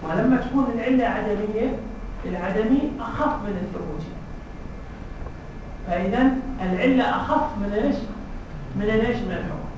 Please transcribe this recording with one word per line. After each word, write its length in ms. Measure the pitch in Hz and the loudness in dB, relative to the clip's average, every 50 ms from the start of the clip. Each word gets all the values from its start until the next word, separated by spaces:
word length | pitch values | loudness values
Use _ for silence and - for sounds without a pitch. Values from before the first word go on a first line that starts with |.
| - | -4
ولما 340 | 165 165 190 247 262 262 254 | 0 0 4 6 6 6 6
تكون 340 | 247 - - 277 262 233 226 | 4 2 2 2 2 2 2
العلة 300 | 233 233 254 269 254 - | 0 2 4 4 6 4
عدمية، 720 | - - 208 208 214 202 196 214 208 208 220 240 262 - - - - - - - - - - - | 4 2 0 0 0 0 0 0 0 0 0 0 0 0 -2 -6 -8 -8 -8 -8 -8 -8 -6 -4
العدمي 680 | 185 185 180 185 190 190 214 220 233 262 285 294 - - - | -4 -4 -2 -2 0 0 2 4 4 4 4 4 0 -2 -4
أخف 340 | - - - - 294 269 - - 202 | -6 -6 -2 0 2 2 2 0 -2
من 140 | 208 196 180 | -4 -4 -4
الثبوتي، 500 | 170 - - 170 165 156 - 160 160 - - - - - - - - - - - - - - - - - - - - - - - - - - - - - - - - - - - - 175 | -4 -4 -6 -6 -6 -6 -6 -6 -6 -8 -8 -10 -10 -10 -10 -10 -10 -12 -12 -12 -10 -10 -10 -10 -10 -12 -12 -12 -10 -10 -10 -8 -8 -10 -10 -10 -12 -12 -12 -10 -10 -10 -10 -10 -4 -2
فإذا 440 | 175 185 190 202 226 247 262 269 262 - - - - - | 0 0 0 0 2 4 4 4 4 2 -2 -4 -4 -2
العلة 480 | 190 185 180 180 - 262 269 254 247 - | 0 0 0 4 4 6 6 6 4 4
أخف 480 | - - - - 311 302 302 - - 208 | 2 0 2 2 2 2 2 0 -2 -2
من 160 | 196 202 202 | -2 0 0
إيش؟ 220 | 214 247 285 - - - - - - - - - - - - - - - - - | 2 2 2 2 0 -2 -6 -8 -8 -8 -8 -8 -8 -8 -8 -10 -10 -8 -6 -4
من 60 | 190 | 0
الإيش؟ 360 | 196 208 220 220 226 247 226 226 | 0 4 4 4 4 4 2 0
من 140 | 202 185 | 0 -2
الحكم. 380 | 180 180 - - - - - - - | -2 -2 -4 -4 -6 -6 -6 -8 -8